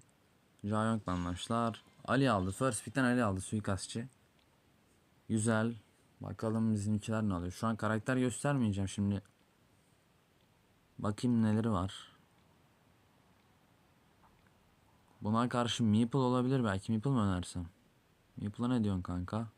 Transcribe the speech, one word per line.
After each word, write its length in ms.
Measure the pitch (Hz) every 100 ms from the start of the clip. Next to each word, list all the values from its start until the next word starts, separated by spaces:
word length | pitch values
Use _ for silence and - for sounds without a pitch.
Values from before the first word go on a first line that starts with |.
| - _ _ _ _ _
Jayong 420 | 101 107 110 113 90
banlamışlar. 760 | 90 87 90 - 117 117 - - -
Ali 260 | - 127 135
aldı. 200 | 101 95
First 320 | - 131 113
pick'ten 200 | 117 135
Ali 200 | 123 123
aldı. 160 | 107 95
Suikastçı. 680 | - 107 104 95 - 113 131 - _ _ _ _ _ _ _ _ _ _ -
Güzel. 460 | 110 113 110 117 113 - _ _ _
Bakalım 540 | 101 101 113 110 113
bizimkiler 480 | 107 104 104 - 110
ne 120 | 107
alıyor. 180 | 87 87
Şu 140 | - 113
an 100 | 110
karakter 400 | 107 110 - 127
göstermeyeceğim 720 | 127 - 143 139 110 98 95
şimdi. 340 | - 101 98 - _ _ _ _ _ _ _ _ _ _ _ _ _ _ _ _ -
Bakayım 440 | 104 104 123 117
neleri 280 | 110 107 113
var. 240 | 95 95 - - - _ _ _ _ _ _ _ _ _ _ _ _ _ _ _ _ _ _ _ _ - _ _ _ _ _ _ _ _ -
Buna 280 | 104 113 123
karşı 360 | 123 120 -
Meeple 340 | 110 107 117 139
olabilir 460 | 123 127 123 135
belki. 280 | 113 95 -
Meeple 180 | 110 135
mi 80 | 131
önersem? 480 | 101 90 - 92 85 - _ _ _ _ _ -
Meeple'a 320 | 101 104 120
ne 160 | 123
diyorsun 180 | 104 92
kanka? 460 | 90 90 90 110 113